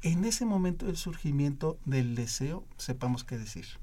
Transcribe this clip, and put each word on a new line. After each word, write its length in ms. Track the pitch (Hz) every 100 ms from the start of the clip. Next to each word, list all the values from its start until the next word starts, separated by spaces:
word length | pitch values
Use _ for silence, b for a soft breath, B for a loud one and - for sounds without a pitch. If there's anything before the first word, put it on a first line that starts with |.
En 220 | 165 170
ese 220 | 226 - 233
momento 400 | 196 180 175 220
del 120 | 165
surgimiento 840 | 170 160 151 143 143 139 156 160 143
del 280 | 131 120
deseo, 500 | 120 117 - 131 190 - -
sepamos 460 | - 127 123 123
qué 160 | - 120
decir. 260 | 110 92 - -